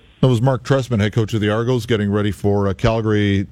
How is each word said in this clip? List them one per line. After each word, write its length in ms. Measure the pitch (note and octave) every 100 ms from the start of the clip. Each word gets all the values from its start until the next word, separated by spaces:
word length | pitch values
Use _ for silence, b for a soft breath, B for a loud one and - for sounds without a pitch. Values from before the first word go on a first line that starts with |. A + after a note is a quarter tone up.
| - _
That 80 | C3
was 120 | A#2
Mark 220 | C3 B2+
Trestman, 360 | - C#3 B2 A#2
head 120 | G#2
coach 220 | A#2 G#2+
of 80 | A2
the 80 | G#2
Argos, 340 | G#2+ A#2 B2+
getting 260 | A#2+ A2 G2+
ready 200 | G#2 G#2
for, 360 | F#2+ G2+ G2+ G2
uh, 40 |
Calgary 760 | F#2 A2+ A2+ A2 G#2 G#2 G2 G2+